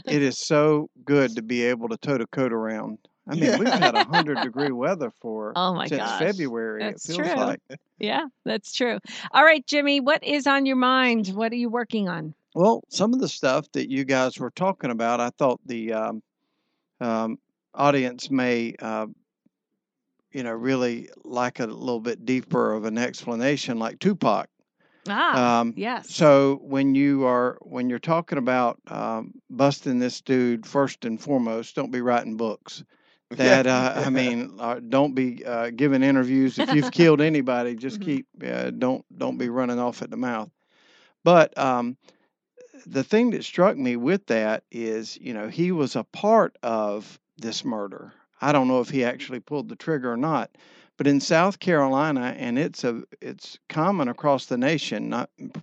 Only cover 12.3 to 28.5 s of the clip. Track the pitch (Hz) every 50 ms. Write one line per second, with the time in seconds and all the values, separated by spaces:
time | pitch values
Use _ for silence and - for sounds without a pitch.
12.3 | 151 _ _ _ - 160 175 214 226 240 - - - - 185 220 247 262 240 151
13.3 | - - - 135 131 143 - - - 139 127 113 135 135 139 131 135 131 131 127
14.3 | - - 131 117 - - 180 190 185 - - 131 117 113 117 117 120 120 120 123
15.3 | - - 147 131 120 - _ - 120 113 110 113 110 110 110 107 107 110 - _
16.3 | _ _ _ _ _ _ _ _ _ _ _ _ _ - 123 120 113 110 110 110
17.3 | 113 - _ _ _ _ _ _ - - 139 143 143 139 131 123 123 127 - -
18.3 | 135 131 127 123 123 117 117 117 117 - - 110 110 110 110 107 - _ _ _
19.3 | _ _ _ _ _ _ _ _ _ _ _ _ _ _ _ _ _ _ _ _
20.3 | - 139 123 117 113 117 117 131 135 127 127 120 117 117 - - - - - -
21.3 | 123 123 123 123 - - 123 110 113 113 127 127 120 117 110 120 113 - - 117
22.3 | 127 127 117 - - 123 117 110 107 110 107 110 110 117 123 123 127 - - -
23.3 | 117 113 120 135 147 131 - - 120 113 113 113 - - - 190 208 165 - 123
24.3 | 104 101 76 - _ _ _ _ _ _ _ _ _ _ - 196 202 233 311 339
25.3 | 254 131 123 120 120 117 117 117 110 185 196 233 254 - - - - - 170 151
26.3 | 143 139 139 139 139 139 - 143 135 135 139 139 135 135 139 143 139 135 135 127
27.3 | 123 123 123 123 120 - - - 135 127 123 127 123 117 - 160 165 170 170 -
28.3 | 165 139 120 127